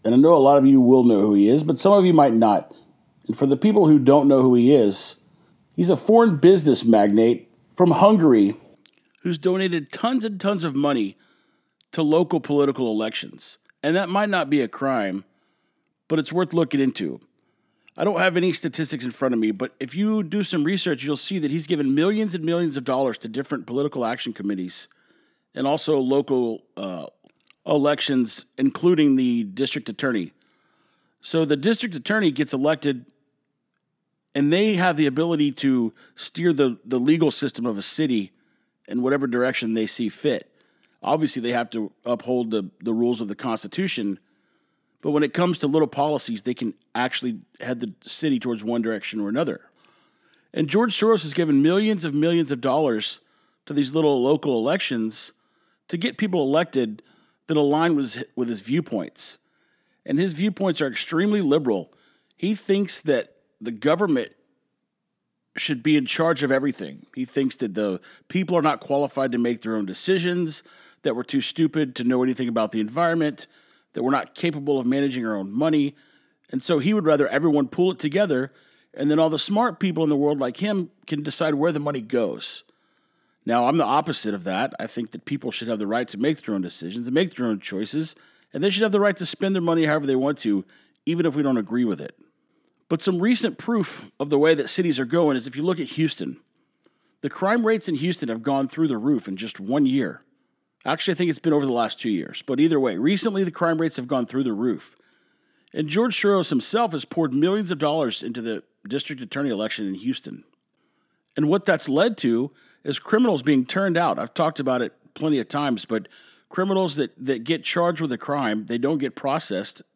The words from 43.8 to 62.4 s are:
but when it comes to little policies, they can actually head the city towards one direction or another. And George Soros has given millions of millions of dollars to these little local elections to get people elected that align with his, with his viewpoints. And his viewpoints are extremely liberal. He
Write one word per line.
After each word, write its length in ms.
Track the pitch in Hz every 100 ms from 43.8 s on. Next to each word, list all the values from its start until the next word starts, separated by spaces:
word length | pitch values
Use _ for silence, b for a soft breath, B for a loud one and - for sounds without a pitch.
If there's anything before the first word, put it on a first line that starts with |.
| 190 - 101 95 _ _ _ _ _ _ _ _
but 100 | 147
when 120 | 147
it 100 | 147
comes 240 | - 180 170
to 80 | 147
little 200 | 156 143
policies, 560 | - 151 143 - 110
they 100 | 127
can 220 | 123 117 - _
actually 460 | 117 127 - 123 104 - _
head 200 | 123 123
the 140 | 117 -
city 380 | - - 156 127
towards 240 | 123 113
one 200 | 107 117
direction 360 | 113 107 - 110
or 100 | 101
another. 320 | 120 165 - - _ _ _ _ _ _ _ _
And 160 | - 156
George 260 | 185 240 -
Soros 260 | 214 220
has 100 | 156
given 300 | 151 165 139
millions 420 | 151 190 214 202 160
of 80 |
millions 380 | 143 165 170 143
of 100 | 135
dollars 580 | 131 143 147 110 - - _ _ _ _ -
to 80 |
these 200 | 147 131
little 280 | 156 151 135
local 380 | 127 147 147 120
elections 720 | 117 185 - 120 110 113 - - _ _ _ _ _
to 100 | 175
get 220 | 226 -
people 240 | 214 175
elected 580 | 135 151 175 135 117 107 _ _ _ _ -
that 100 | 151
align 380 | 143 151 170 147
with 180 | 131
his, 100 | 120 135 -
with 120 | 120
his 140 | 110
viewpoints. 800 | 104 151 147 107 80 - - - _ _ _ _ _ _ -
And 140 | 143
his 140 | 190
viewpoints 480 | 151 208 180 190 160
are 60 | 139
extremely 540 | 113 - 165 208 208
liberal. 500 | 156 151 131 98 85 _ _ _ _
He 160 | _